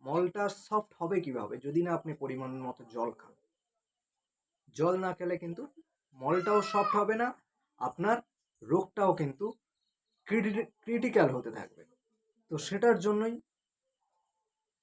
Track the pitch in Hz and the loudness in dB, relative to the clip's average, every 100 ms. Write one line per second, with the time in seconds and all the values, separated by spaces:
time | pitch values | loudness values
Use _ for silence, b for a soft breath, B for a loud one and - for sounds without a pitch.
0 | 131 160 180 208 202 196 - 214 208 _ | -4 0 0 0 -4 -4 -2 -2 -2 _
1 | 175 190 151 120 104 120 143 156 175 165 | -2 -2 -2 -6 -6 -8 -2 0 0 -2
2 | 160 147 139 131 131 131 127 - 117 117 | -4 -6 -6 -6 -6 -6 -8 -10 -12 -4
3 | 117 - - _ _ _ _ _ _ _ | -4 -6 -20 _ _ _ _ _ _ _
4 | _ _ _ _ _ _ _ 135 165 185 | _ _ _ _ _ _ _ 0 2 2
5 | 185 - 180 175 170 170 285 - _ _ | -2 -4 -4 -4 -6 -10 -12 -16 _ _
6 | _ 131 131 180 190 208 - 208 202 202 | _ -6 0 2 4 2 4 2 2 2
7 | 202 220 247 - _ _ _ _ 113 - | 2 0 -2 -4 _ _ _ _ -8 -2
8 | 196 240 - _ _ _ 110 175 190 - | 0 0 -2 _ _ _ 0 0 0 2
9 | 190 160 143 135 214 - _ _ _ _ | 2 2 -2 -4 -8 -8 _ _ _ _
10 | _ _ - 220 208 208 - _ - 233 | _ _ -2 0 2 -2 -4 _ -4 -2
11 | 240 208 143 123 117 107 87 - - _ | 2 4 4 2 -6 -10 -12 -16 -20 _
12 | _ _ _ _ _ 151 - 196 233 196 | _ _ _ _ _ -8 -4 2 4 4
13 | 202 214 226 240 - _ _ _ _ _ | 2 2 0 -4 -14 _ _ _ _ _
14 | _ _ _ _ _ _ _ _ | _ _ _ _ _ _ _ _